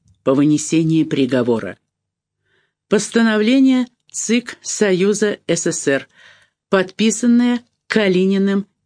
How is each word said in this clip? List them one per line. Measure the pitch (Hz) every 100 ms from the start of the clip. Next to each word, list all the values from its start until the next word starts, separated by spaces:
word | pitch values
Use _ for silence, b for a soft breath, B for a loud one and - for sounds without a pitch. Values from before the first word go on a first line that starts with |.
| _ _
по | -
вынесении | 135 147 151 - 160 160 160
приговора. | 156 139 131 127 120 113 98 90 _ _ _ _ _ _ _ _ _ _ _
Постановление | 214 214 226 226 214 214 269 262 254 247 _ _
цик | - - 233 240 -
Союза | - - 208 185 196 208 214 202 -
С | 165 170
С |
С | 160 -
Р, | 139 - b b b b _ _
подписанное | 190 185 - 220 202 247 240 240 240 - _ -
Калининым | 220 202 180 190 196 196 196 196 _